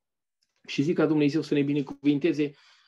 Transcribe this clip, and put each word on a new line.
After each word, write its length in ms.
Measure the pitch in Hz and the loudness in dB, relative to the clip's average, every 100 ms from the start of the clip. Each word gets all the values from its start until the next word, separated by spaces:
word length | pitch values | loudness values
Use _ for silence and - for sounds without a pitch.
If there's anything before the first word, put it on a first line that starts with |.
| _ _ _ _ _ _ - | _ _ _ _ _ _ -8
Și 140 | - | -4
zic 140 | 143 180 | -2 2
ca 100 | 151 | 2
Dumnezeu 360 | 151 147 156 | 2 2 0
să 120 | 147 | -2
ne 80 | 147 | -2
binecuvinteze. 920 | 143 147 135 143 143 143 160 147 143 143 _ _ | 0 -2 -4 -2 0 2 0 0 -4 -6 _ _